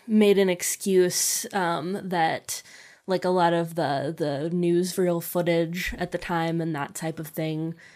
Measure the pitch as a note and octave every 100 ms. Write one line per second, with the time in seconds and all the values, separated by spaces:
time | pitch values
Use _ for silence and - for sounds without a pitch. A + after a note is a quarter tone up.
0 | - G#3+ G#3 G3 F#3+ F3 - - G3 F#3
1 | F3+ - - - A#3 G3+ E3+ E3 E3 G3+
2 | F#3 F3 D#3+ C3+ - - - - - -
3 | - F3+ F3+ F#3 E3+ E3+ E3 E3 C#3 C#3
4 | C#3 D#3 D3 C#3 E3 F3 F3 F3 F3+ F#3+
5 | F3+ E3+ E3+ F3+ E3+ E3+ E3 F3 - D3+
6 | F3 F3 - E3+ E3 E3 E3 D3+ C#3+ -
7 | D#3+ D#3+ D#3 - D#3+ D#3 D#3+ E3 -